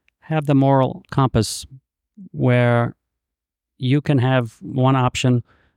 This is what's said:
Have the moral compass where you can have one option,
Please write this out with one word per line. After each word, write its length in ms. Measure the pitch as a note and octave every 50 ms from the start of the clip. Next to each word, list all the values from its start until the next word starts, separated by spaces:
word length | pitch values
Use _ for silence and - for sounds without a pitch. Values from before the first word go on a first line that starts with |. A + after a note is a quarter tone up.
| _ _ _ _
Have 260 | _ - D#3+ D#3 D3
the 80 | C#3+ C#3
moral 480 | C3+ C3+ C3+ C#3 C3+ C3 B2+ - - - -
compass 560 | - C#3 C3+ B2+ - A#2 G#2 - - - - - C3+ C3 _ _ _ _ _ _ _ G#3+ F#3+ -
where 640 | - D3+ C3+ B2+ B2 B2 B2 A#2+ A#2+ A#2+ A#2 B2+ - _ _ _ _ _ _ _ _ _ _ _ _ _ _ _ _ -
you 220 | C3+ B2 C#3 D3
can 180 | - - C#3+ B2+
have 380 | A#2+ C3 C3 B2+ A#2+ A2+ - -
one 320 | F#3 - B2 C3+ B2+ C3 C3+
option, 480 | C3 B2 B2 - - - C3 B2 A#2+ - _ _ _ _ _ _